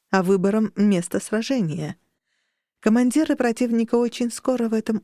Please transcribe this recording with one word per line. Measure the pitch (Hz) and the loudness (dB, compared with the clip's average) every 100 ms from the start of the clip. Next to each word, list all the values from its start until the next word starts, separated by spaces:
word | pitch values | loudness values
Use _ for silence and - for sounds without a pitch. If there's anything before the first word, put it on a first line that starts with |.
| _ | _
а | 190 | 0
выбором | 180 196 196 214 214 - | 2 2 2 0 -2 2
места | 208 180 - 196 | 2 2 0 -6
сражения. | - 214 226 269 165 147 151 - _ _ _ _ _ _ _ _ | -4 -4 -2 -2 -2 -4 -8 -10 _ _ _ _ _ _ _ _
Командиры | 220 226 247 294 311 | 0 2 2 2 0
противника | 277 247 226 240 233 226 240 | 0 0 0 0 0 0 0
очень | 240 - 240 | 0 -2 -6
скоро | - - 247 226 | -4 -2 -2 0
в | |
этом | 220 233 220 | -2 -2 -4